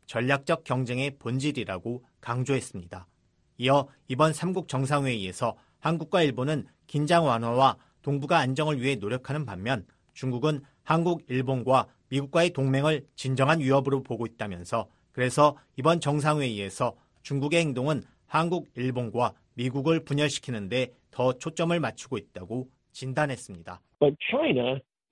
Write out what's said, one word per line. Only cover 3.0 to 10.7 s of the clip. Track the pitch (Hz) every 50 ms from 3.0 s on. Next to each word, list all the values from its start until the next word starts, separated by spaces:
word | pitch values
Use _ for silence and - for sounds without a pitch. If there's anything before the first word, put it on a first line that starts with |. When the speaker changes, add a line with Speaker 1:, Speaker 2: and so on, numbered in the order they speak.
| 92 _ _ _ _ _ _ _ _ _ _ -
Speaker 1:
이어 | 120 131 139 143 135 - _ _ _ -
이번 | 127 127 156 160 156
삼국 | - 165 180 185 190 - -
정상회의에서 | - 135 135 127 147 143 139 131 120 107 95 92 90 - 127 117 - _ _ _ _ _
한국과 | - 151 170 160 160 - - 180 165
일본은 | 143 127 127 127 147 156 139 - - _ _ _
긴장 | _ - 147 151 151 175 170 160
완화와 | 139 120 113 117 117 120 127 139 165 - - _ _ _ _ -
동북아 | 143 143 139 139 151 180 160
안정을 | 135 127 131 147 151 156 151 127 120
위해 | 135 139
노력하는 | 104 98 104 123 127 - - 135 156 147
반면 | 110 98 90 95 117 135 104 90 _ _ _ _ _ _
중국은 | - 131 131 120 120 127 151 151 135 139 -